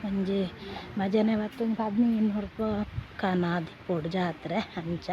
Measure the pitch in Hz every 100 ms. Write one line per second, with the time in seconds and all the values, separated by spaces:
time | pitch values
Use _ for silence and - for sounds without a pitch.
0 | 208 196 190 196 185 - - - - 208
1 | 196 214 220 220 214 - 226 220 220 208
2 | 240 226 214 202 202 - 220 208 208 -
3 | - - 196 185 175 175 165 - - 175
4 | 165 185 180 160 156 185 - - 165 170
5 | -